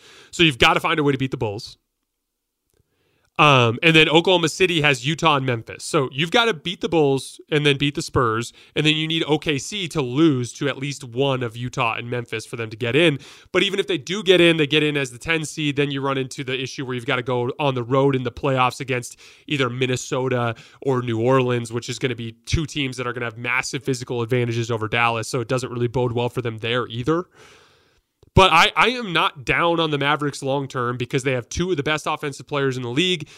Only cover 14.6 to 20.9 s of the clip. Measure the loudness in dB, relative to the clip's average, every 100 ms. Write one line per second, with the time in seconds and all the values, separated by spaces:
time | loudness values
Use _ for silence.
14.6 | 2 2 2 0 -4 -6 -4 -4 -4 -4
15.6 | -2 0 -2 -2 -4 -2 -4 -8 -6 -6
16.6 | -6 -8 -6 -6 -2 -2 -2 -2 -2 0
17.6 | 0 0 0 2 4 2 -2 -4 0 2
18.6 | 2 0 -4 -4 -6 -14 -20 -18 -4 -2
19.6 | 0 0 -2 -2 -4 -2 0 0 -2 -4
20.6 | -10 -8 -2